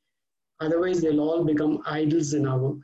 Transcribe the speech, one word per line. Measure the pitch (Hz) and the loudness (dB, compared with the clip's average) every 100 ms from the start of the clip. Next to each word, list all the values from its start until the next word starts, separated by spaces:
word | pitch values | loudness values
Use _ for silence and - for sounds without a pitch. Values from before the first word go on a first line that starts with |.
| _ _ _ _ _ - | _ _ _ _ _ -8
Otherwise, | 156 170 180 180 | -2 0 0 0
they'll | 160 151 | 2 2
all | 151 170 | 2 0
become | 156 151 156 165 | 0 2 0 -2
idols | - 151 156 165 147 | -2 -2 0 0 0
in | 147 135 | 0 0
our, | 131 135 147 | 0 -2 -4